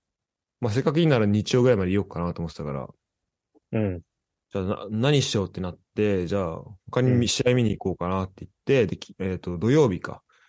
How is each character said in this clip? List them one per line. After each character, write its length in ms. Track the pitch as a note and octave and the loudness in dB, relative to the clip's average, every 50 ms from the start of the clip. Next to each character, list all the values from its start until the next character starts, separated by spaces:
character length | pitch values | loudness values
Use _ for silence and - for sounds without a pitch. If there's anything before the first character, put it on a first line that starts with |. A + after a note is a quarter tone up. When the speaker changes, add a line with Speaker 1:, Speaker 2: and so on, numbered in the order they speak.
| _ _ _ _ _ _ _ _ _ _ _ _ | _ _ _ _ _ _ _ _ _ _ _ _
Speaker 1:
ま 80 | B2 A2+ | -4 -2
あ、 20 | |
せ 100 | G2+ C3 | -2 -2
っ 20 | - | 0
か 100 | D#3+ C#3+ | 0 2
く 60 | E3 | 2
い 20 | E3+ | 4
い 40 | D#3 | 4
な 120 | C#3 A#2 | 4 4
ら 60 | A2 | 4
日 300 | G2+ G#2 G#2+ - - - | 4 2 2 2 2 2
曜 80 | B2+ B2 | 4 4
ぐ 60 | B2+ | 4
ら 40 | A#2+ | 4
い 40 | G2 | 2
ま 80 | F#2 | 2
で 60 | F2+ | 0
い 20 | F#2+ | 0
よ 80 | G2+ F#2 | -2 -2
う 20 | |
か 160 | - - E2+ | -4 -6 -6
な 120 | E2+ F2 E2 | -6 -6 -4
と 80 | - | -6
思 60 | E2+ D#2+ | -8 -8
っ 40 | |
て 60 | - - | -8 -8
た 60 | D#2 | -8
か 80 | D2 | -8
ら。 160 | C#2 C2+ - - - _ _ _ _ _ _ _ _ _ _ _ _ _ _ _ - | -8 -8 -10 -12 -16 _ _ _ _ _ _ _ _ _ _ _ _ _ _ _ -4
Speaker 2:
う 60 | A2+ | -2
ん。 220 | G#2+ G2 F2+ E2+ - _ _ _ _ _ _ _ _ _ | -2 -2 -4 -6 -10 _ _ _ _ _ _ _ _ _
Speaker 1:
じ 80 | - G2+ | -6 -6
ゃ 20 | |
あ、 20 | F#2 | -4
な-、 240 | F#2+ - - - - | -4 -4 -6 -6 -6
何 300 | G#2+ A2 A#2+ C#3+ D3+ C#3 | -4 0 2 2 2 2
し 140 | - - - | 2 0 0
よ 100 | G#2+ F#2+ | -2 -2
う 20 | - | -2
っ 20 | |
て 80 | - F2 | -4 -6
な 120 | F#2 F2+ | -8 -8
っ 80 | E2+ - _ _ - | -8 -12 _ _ -4
て、 320 | G#2+ G#2+ G#2 G2 F#2 F2+ E2 | -2 0 0 0 0 -2 -2
じ 80 | G2+ | -2
ゃ 40 | G2 | -2
あ、 240 | F#2 E2 E2 - - - G2+ - _ | -2 -4 -6 -8 -12 -14 -18 -20 _
他 160 | - - B2 | -6 0 2
に 80 | B2+ B2+ | 2 4
み-、 120 | B2+ A#2+ | 4 4
Speaker 2:
う 20 | A#2+ | 2
ん。 40 | G#2 | 2
Speaker 1:
試 220 | - - - B2 | 0 0 2 2
合 60 | B2 | 4
見 80 | B2+ A#2+ | 4 2
に 140 | G#2+ F#2+ - | 2 0 -2
行 120 | - F#2+ | -4 -4
こ 40 | E2+ | -4
う 20 | - | -4
か 100 | F2 F2+ | -4 -2
な 160 | F#2+ F#2+ F#2+ | -2 -2 -2
っ 40 | F#2 | -4
て 140 | - - - | -8 -14 -20
言 20 | - | -20
っ 40 | _ _ _ | _ _ _
て、 240 | - C#3 C3 A2 E2+ | 2 4 4 4 2
で、 100 | - - | 0 -6
き-、 180 | - - - - | -10 -12 -10 -6
え 140 | F#2 F#2+ F#2 | -6 -4 -4
ー 40 | F2 | -6
と、 180 | - F2+ F2 E2+ | -6 -8 -6 -2
土 140 | F#2 A2+ | 0 2
曜 180 | C#3 D#3+ D3 A2+ | 4 6 4 4
日 100 | F2+ E2+ | 2 -2
か。 220 | - - C#2+ - _ _ _ _ _ | -6 -8 -12 -14 _ _ _ _ _